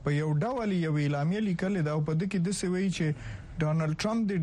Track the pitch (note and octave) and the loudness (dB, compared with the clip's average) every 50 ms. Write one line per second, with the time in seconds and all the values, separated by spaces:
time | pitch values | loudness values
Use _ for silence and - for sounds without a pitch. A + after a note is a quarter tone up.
0 | - C#3+ D3 D3 D#3 D#3 D3+ D3 F#3+ A#3 C4+ B3 A3+ G#3 F#3+ F3+ E3 D#3+ D3+ D3+ | 0 0 0 2 2 2 2 0 0 0 0 -2 0 0 0 2 2 2 2 2
1 | D3 C#3+ D3 C#3+ C#3+ D#3+ F#3+ G#3+ A3 G3+ F3 E3 F#3 F#3+ G3+ F#3 D3+ D3+ D3+ D#3+ | 2 2 0 0 0 0 0 0 0 0 0 0 0 0 0 0 0 0 0 0
2 | D3+ D#3+ D#3 D#3+ G3+ F#3+ G#3 F#3 E3 G3 G3 - - F3+ F3+ F3+ G3 F#3+ E3 - | 0 0 0 0 0 0 0 0 0 0 0 -2 -2 0 0 0 0 0 0 0
3 | E3+ D3+ C#3+ - - - - - - - - - D#3 D3+ D#3 D#3+ D#3+ D#3 D#3 - | 0 0 0 -2 -6 -10 -10 -10 -12 -10 -4 -2 0 2 2 2 0 0 -2 -2
4 | - G#3+ A3 A#3 A3+ F#3+ G3+ F3 | 0 0 0 0 0 0 0 0